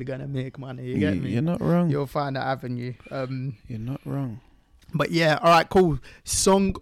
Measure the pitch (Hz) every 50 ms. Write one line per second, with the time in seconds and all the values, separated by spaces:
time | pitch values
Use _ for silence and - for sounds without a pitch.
0 | 127 135 131 127 139 139 139 131 127 135 - 139 131 135 127 127 127 123 127 -
1 | - - - - - - 101 120 151 165 175 - - 160 170 175 175 165 143 143
2 | 143 131 - 156 143 139 135 131 123 131 135 123 131 123 123 120 123 127 117 -
3 | - - 139 139 131 127 131 131 131 139 113 - - - 120 107 110 123 139 -
4 | - 147 135 139 139 123 107 123 - _ _ _ _ _ _ _ _ - - 147
5 | 147 - 170 160 165 156 151 - - 170 170 165 165 - - 190 185 165 143 -
6 | - - - - _ - - - - 196 190 196 196 190 185 -